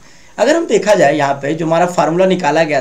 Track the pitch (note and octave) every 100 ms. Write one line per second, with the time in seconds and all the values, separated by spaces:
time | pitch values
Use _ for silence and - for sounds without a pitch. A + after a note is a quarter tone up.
0 | - - - - A#3+ E4 E4+ G3+ F#3+ G3
1 | C#3+ D3+ C#3 C#3 C#3 D#3+ D#3+ E3 F3 F3
2 | D3+ E3+ F#3+ F3+ D3 D#3 E3 C#3